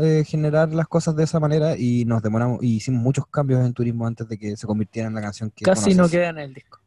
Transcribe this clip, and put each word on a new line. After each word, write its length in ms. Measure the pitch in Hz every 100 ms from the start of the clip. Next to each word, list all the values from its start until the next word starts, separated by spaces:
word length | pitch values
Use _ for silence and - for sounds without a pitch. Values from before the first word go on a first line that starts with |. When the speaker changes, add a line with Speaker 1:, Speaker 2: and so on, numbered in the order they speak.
Speaker 1:
eh, 240 | 160 156 151
generar 480 | 156 151 151 160
las 140 | 170 160
cosas 280 | 170 170 151
de 80 |
esa 160 | 160 165
manera 380 | 147 156 151 143
y 260 | 120 120
nos 180 | 117 117
demoramos, 400 | 107 110 120 120
y 140 | 123 110
hicimos 260 | - 127
muchos 240 | 120 139 -
cambios 380 | - 139 127 123
en 60 |
Turismo 340 | 120 120 117 117
antes 220 | 113 110
de 100 | 107
que 200 | 107 104
se 100 | 104
convirtiera 400 | 104 104 117 113
en 60 |
la 80 | 110
canción 280 | 104 101 107 -
que 80 |
Speaker 2:
Casi 280 | - 196 208
no 60 | 185
Speaker 1:
conoces. 140 | 175
Speaker 2:
queda 180 | 170 175
en 100 | 160
el 140 | 139
disco. 260 | 127 - -